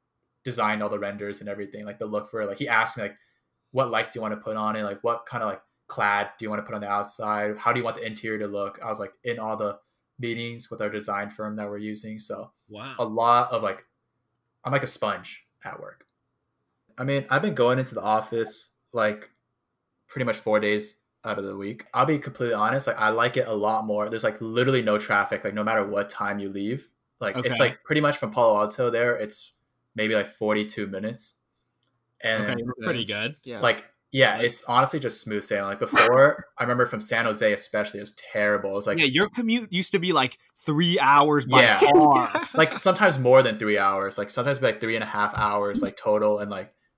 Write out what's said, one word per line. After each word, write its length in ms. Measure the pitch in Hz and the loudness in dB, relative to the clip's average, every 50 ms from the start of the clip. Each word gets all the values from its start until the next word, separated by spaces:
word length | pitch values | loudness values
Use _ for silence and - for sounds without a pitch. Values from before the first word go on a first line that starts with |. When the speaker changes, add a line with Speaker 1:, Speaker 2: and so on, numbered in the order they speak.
| _ _ _ _ _ _ _ _ - | _ _ _ _ _ _ _ _ -10
Speaker 1:
designed 380 | 131 113 117 107 107 110 107 | -8 -4 -2 0 0 0 0
all 60 | 104 101 | -2 -2
the 80 | 104 101 | -4 -4
renders 420 | 101 101 101 104 104 101 101 - | -4 -6 -6 -8 -8 -8 -10 -10
and 80 | 104 104 | -10 -10
everything, 360 | 98 104 101 98 - 104 104 | -8 -8 -10 -12 -12 -14 -14
like, 120 | 104 101 - | -12 -10 -10
the 60 | 113 | -8
look 240 | 107 104 104 104 - | -6 -6 -6 -6 -6
for 100 | - 113 | -6 -6
it. 40 | 104 98 | -4 -4
Like, 100 | 101 - | -6 -6
he 100 | 143 120 | -2 0
asked 280 | 117 110 117 117 - | 2 2 2 0 -2
me, 80 | 123 104 | -6 -8
like, 140 | 101 - _ _ _ _ _ _ _ _ _ _ _ | -8 -8 _ _ _ _ _ _ _ _ _ _ _
"What 180 | - 127 135 120 | -2 -2 0 0
lights 200 | 113 110 - - | 0 -2 -2 -2
do 80 | - 120 | -6 -6
you 40 | |
wanna 160 | 110 107 107 104 | -6 -6 -6 -6
put 180 | - 110 107 | -6 -6 -6
on 200 | 110 107 107 107 | -4 -2 -2 -2
it? 80 | 107 104 | -2 -4
Like, 200 | 101 101 - - | -6 -6 -4 -2
what 220 | 117 113 - - - | -2 -2 -4 -6 -8
kinda, 180 | 127 120 110 | -6 -4 -4
like, 160 | 104 95 - _ _ _ _ _ - | -4 -4 -6 _ _ _ _ _ -10
clad 440 | - - 107 104 101 101 104 101 - - | -4 0 0 2 2 2 0 -4 -6 -10
do 60 | 113 | -8
you 60 | 107 | -6
wanna 120 | 107 104 | -6 -6
put 120 | 107 110 110 | -6 -8 -10
on 60 | 104 | -8
the 80 | 104 101 | -6 -4
outside? 680 | 101 104 101 - - - 110 107 107 104 104 104 104 107 | -2 -4 -4 -6 -8 -8 -4 -4 -2 -2 -2 -4 -4 -2
How 140 | - 120 | 0 0
do 80 | 120 123 | 0 0
you 40 | 113 | 0
want 120 | 113 110 | -4 -4
the 100 | - 113 | -6 -8
interior 340 | 110 107 107 - 110 107 104 | -10 -10 -8 -6 -6 -6 -4
to 80 | 107 101 | -6 -6
look?" 320 | 101 101 98 98 - - | -6 -6 -6 -6 -8 -10
I 40 | - 113 | -8 -8
was, 120 | 107 107 | -6 -6
like, 140 | 101 95 - _ - | -8 -12 -12 _ -8
in 140 | 123 117 110 | -6 -6 -6
all 180 | 110 110 110 | -6 -6 -4
the 240 | 107 107 101 101 - _ _ _ _ _ _ _ - | -4 -4 -4 -6 -8 _ _ _ _ _ _ _ -8
meetings 520 | 123 117 113 117 117 117 117 117 - - | -6 -6 -6 -6 -8 -10 -10 -12 -14 -14
with 100 | 113 113 | -10 -6
our 80 | 107 104 | -6 -6
design 400 | 107 107 104 104 101 101 104 104 | -6 -6 -6 -6 -6 -6 -6 -8
firm 260 | - - 107 107 107 | -10 -10 -10 -8 -8
that 120 | 107 104 104 | -8 -8 -8
we're 100 | 104 104 | -8 -8
using. 400 | 107 107 107 104 - 107 107 107 | -8 -10 -10 -10 -12 -14 -14 -14
So 320 | - - 104 101 107 - _ _ _ - | -12 -12 -12 -12 -12 -16 _ _ _ -20
Speaker 2:
Wow. 280 | 107 104 117 135 127 127 | -16 -14 -14 -10 -8 -6
Speaker 1:
a 60 | 120 | -6
lot 480 | 110 107 117 117 120 120 120 123 120 | -4 -2 2 4 6 6 6 4 2
of, 100 | 127 110 | -2 -2
like, 240 | 107 98 95 - - _ _ _ _ _ _ _ _ _ _ _ _ _ _ _ - | -2 -4 -6 -6 -12 _ _ _ _ _ _ _ _ _ _ _ _ _ _ _ -6
I'm 80 | 135 | -2
like 100 | 139 135 127 | -2 -2 -2
a 40 | - | -2
sponge 580 | - - 113 104 98 90 90 - - - _ _ _ _ - | -6 -4 -2 -2 -4 -4 -8 -14 -18 -20 _ _ _ _ -16
at 160 | 95 80 - | -16 -14 -14
work. 260 | - - - _ _ _ _ _ _ _ _ _ _ _ _ _ _ _ _ _ _ _ - - | -16 -18 -20 _ _ _ _ _ _ _ _ _ _ _ _ _ _ _ _ _ _ _ -10 -6
I 60 | 127 | -4
mean, 220 | 139 139 139 - - | -2 -2 -2 -2 0
I've 120 | 131 143 | 0 0
been 120 | 185 208 143 | 0 0 2
going 240 | 131 120 123 127 131 | 2 4 4 4 2
into 160 | 127 - 113 | -2 -4 -6
the 80 | 107 | -4
office, 680 | 92 107 107 110 - - 117 113 113 - - - - - _ _ _ _ | 0 0 0 0 0 -2 -4 -4 -4 -4 -6 -16 -18 -20 _ _ _ _
like, 380 | - 117 107 107 104 - - - _ _ _ _ _ _ _ _ _ _ _ _ _ _ _ _ | -2 0 0 0 0 -2 -10 -20 _ _ _ _ _ _ _ _ _ _ _ _ _ _ _ _
pretty 160 | - 135 127 | -6 -4 -2
much 120 | 120 107 | -2 -2
four 240 | - - 113 107 107 | -2 0 2 2 4
days 400 | 104 104 107 104 104 - - _ _ _ _ _ - | 4 2 0 0 -2 -6 -14 _ _ _ _ _ -8
out 140 | 113 104 98 | -8 -6 -6
of 60 | 98 | -6
the 120 | 98 98 | -6 -6
week. 300 | 98 98 101 117 - - _ - | -8 -8 -8 -8 -10 -12 _ 0
I'll 120 | 120 131 | 2 2
be 120 | 151 151 147 | 2 2 0
completely 360 | 143 139 127 - 127 120 113 | -2 -6 -6 -4 -2 -2 0
honest, 320 | 104 107 113 127 135 - | 0 0 0 0 0 -2
like, 120 | 123 - 120 | -2 -2 0
I 120 | 110 107 | 2 2
like 260 | 110 113 117 123 123 | 2 2 2 2 0
it 100 | 131 - 113 | 0 -2 -2
a 60 | 110 | -2
lot 320 | 104 104 107 110 110 110 | 0 0 0 0 0 0
more. 220 | 110 104 104 104 107 | -2 -2 -2 -2 -2
There's, 140 | 113 110 120 | -4 -2 -2
like, 160 | 110 107 - | -2 -2 -4
literally 420 | 113 113 113 120 123 135 135 123 | -6 -2 0 2 2 4 2 2
no 160 | 113 107 104 107 | 2 2 2 0
traffic, 460 | - - 107 101 98 - 107 104 - | 2 2 2 2 2 0 -2 -4 -4
like, 100 | 101 104 | -4 -4
no 100 | 107 104 | -2 -2
matter 220 | 110 113 110 101 | 0 0 0 0
what 240 | 101 107 120 123 - | 0 -2 -2 -2 -4
time 280 | - - 104 101 101 101 | -6 -6 -4 -4 -4 -4
you 100 | 98 98 | -6 -6
leave. 400 | 98 98 101 107 131 143 - _ _ _ _ _ _ - | -6 -6 -4 -4 -6 -6 -8 _ _ _ _ _ _ -8
Like, 200 | 117 101 101 127 123 | -6 -4 -4 -2 -2
it's, 140 | 120 120 117 | -2 2 2
Speaker 2:
Okay. 20 | |
Speaker 1:
like, 240 | 135 120 - - - | 2 0 0 -4 -4
pretty 160 | - 156 151 | -2 0 2
much 160 | 147 147 143 - | 2 2 0 0
from 140 | 123 107 | -4 -4
Palo 260 | 107 131 117 113 107 104 | 2 4 4 6 6 4
Alto 300 | 107 107 - - 123 120 | 2 0 0 -2 -2 0
there, 260 | 117 117 120 123 120 | 2 2 2 2 0
it's 380 | - 107 107 - - - - _ _ _ _ _ _ _ _ - | -2 -4 -8 -10 -14 -16 -18 _ _ _ _ _ _ _ _ -6
maybe, 200 | 110 110 110 110 | -2 0 2 2
like, 140 | 104 101 - | 0 0 -2
forty-two 580 | - - 110 107 107 107 107 107 - 117 104 | -4 -4 0 0 2 0 0 -4 -4 -8 -8
minutes. 500 | 101 98 95 104 110 131 - - - - _ _ _ _ _ _ _ _ _ _ _ _ _ _ _ _ - | -6 -6 -6 -6 -8 -8 -10 -14 -18 -20 _ _ _ _ _ _ _ _ _ _ _ _ _ _ _ _ -6
And 220 | - 113 110 107 | -4 -2 -2 0
Speaker 2:
Okay, 120 | 104 104 123 | -2 -2 -4
that's 240 | 120 117 123 123 - | -4 -4 -8 -8 -6
pretty 220 | 110 - - 117 110 | -4 -4 -2 -2 -4
good. 320 | 98 104 104 110 127 151 _ - | -4 -4 -4 -4 -6 -8 _ -14
Speaker 3:
Yeah. 160 | 131 117 104 | -14 -6 -2
Speaker 1:
like, 240 | 123 117 107 - - - _ _ _ _ | 0 0 0 0 -4 -20 _ _ _ _
yeah, 240 | - 131 127 110 95 - | 2 4 4 4 4 2
Speaker 2:
Like 80 | 120 | 0
Speaker 1:
it's 180 | 120 120 - - | -2 -2 -4 -4
honestly 360 | - 120 127 135 135 - 147 | 0 2 4 4 2 0 -2
just 200 | 127 113 - - | -4 -4 -6 -6
smooth 220 | - 113 107 101 - | -8 -6 -6 -4 -4
sailing. 260 | - 107 101 98 98 | -2 -4 -2 -2 -4
Like, 80 | 101 - | -4 -4
before, 680 | 127 - - - - 117 123 131 139 151 147 - - - | -4 0 4 4 6 6 8 8 8 6 6 2 -8 -12
<laughs> 60 | - - | -6 -4
I 60 | 123 | -2
remember 220 | 120 120 120 120 | 0 2 2 2
from 140 | - 123 107 | 0 0 -6
San 240 | 107 - 123 113 117 | -6 -2 -2 0 0
Jose 260 | 113 107 107 110 107 | 0 0 2 2 2
especially, 480 | 104 101 - - - 104 101 - - 101 | 2 0 -4 -4 -2 -2 -2 -4 -6 -12
it 20 | |
was 120 | 101 - - | -12 -14 -16
terrible. 560 | - - - - 107 104 104 104 98 98 98 | -18 -14 -6 -2 0 2 2 2 0 -2 -4
It 20 | 98 | -4
was 120 | 101 107 110 | -4 -2 -2
like 100 | 101 165 | 0 2
Speaker 2:
Yeah, 80 | 156 | 2
your 220 | 139 123 160 208 208 | 2 4 2 0 0
commute 420 | - 240 233 220 226 247 220 - | -2 -4 -2 0 0 0 -2 -2
used 200 | 175 180 180 - | -2 -2 -2 0
to 60 | - 185 | 0 0
be, 120 | 175 180 | 0 2
like, 260 | 165 143 127 123 - - _ _ _ | 2 2 2 0 -2 -10 _ _ _
three 420 | - - 160 151 156 175 170 170 143 | -10 -4 -2 2 2 2 2 2 4
hours 480 | 135 135 143 147 147 151 147 143 123 | 4 6 6 6 6 6 4 2 2
by 160 | - - 131 | 4 6 6
Speaker 1:
Yeah. 60 | 123 113 | 8 8
Speaker 2:
car. 800 | 104 - - - - 349 311 294 277 127 123 - - 320 - - | 8 6 6 8 8 8 8 8 8 6 4 2 -2 -4 -4 0
Speaker 1:
<laughs> 60 | - | 2
Like, 220 | 202 160 156 - - | 4 4 4 2 0
sometimes 400 | - 190 180 190 214 185 143 135 | 2 2 4 4 4 2 4 4
more 240 | 127 123 131 131 | 6 8 10 10
than 160 | 127 117 107 107 | 8 8 4 0
three 200 | 110 107 104 98 | 0 2 2 4
hours. 400 | 98 98 98 98 98 98 - - | 4 2 2 0 -2 -4 -4 -6
Like, 120 | 101 - | -6 -6
sometimes, 300 | - 127 120 143 139 127 | -4 -2 0 0 0 2
like, 200 | 131 113 107 - | 2 0 0 0
three 160 | 117 113 113 | -2 -2 -2
and 80 | 110 107 | -2 -4
a 20 | |
half 260 | 107 - 104 104 104 - | -4 -2 0 0 0 0
hours, 480 | 110 107 104 104 104 101 101 101 - | 0 0 0 0 0 0 0 -2 -2
like, 140 | - - - | -2 -4 -6
total. 440 | - - 110 104 107 107 107 104 104 | -4 0 2 2 4 4 2 2 2
And, 100 | 104 104 | -2 -6
like, 240 | 101 95 92 - _ _ _ _ _ | -8 -8 -10 -12 _ _ _ _ _